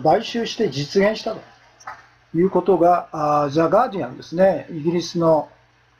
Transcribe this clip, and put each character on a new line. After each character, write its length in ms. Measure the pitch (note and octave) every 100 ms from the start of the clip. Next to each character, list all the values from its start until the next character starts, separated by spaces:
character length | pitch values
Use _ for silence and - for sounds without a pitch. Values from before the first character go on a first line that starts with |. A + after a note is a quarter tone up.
買 200 | D3+ F#3
収 220 | A3+ A#3 G#3+
し 100 | -
て 140 | G#3
実 320 | C3 D3 G3
現 160 | G3+ A3
し 60 |
た 120 | - F#3
と 60 | - _ _ _ - - - _ _ D#3+
い 60 |
う 60 | F#3
こ 120 | F#3
と 160 | F3+ F3+
が、 300 | E3+ F3 -
あ 360 | D#3+ D3+ D3 D3
ー、 20 |
ザ・ 200 | D3 D#3+
ガ 180 | G3 B3
ー 40 |
デ 80 | G3
ィ 60 | B2
ア 40 |
ン 80 | B2+
で 60 |
す 120 | - E3+
ね。 320 | F#3+ E3 -
イ 100 | E3+
ギ 100 | D#3
リ 100 | F3
ス 160 | E3 E3+
の、 320 | E3 D#3 - _ _ _ _